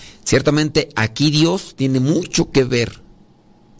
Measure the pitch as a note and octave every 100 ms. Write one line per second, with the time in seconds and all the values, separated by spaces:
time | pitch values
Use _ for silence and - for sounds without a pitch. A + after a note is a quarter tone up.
0 | - - - B2+ C3+ D3 D#3 D3+ - -
1 | A2 A2 D3 D3+ E3 F#3+ - - C3+ C3
2 | C3 F#3 F3+ - - C#3 B2 A#2+ A2+ -
3 | - - _ _ _ _ _ -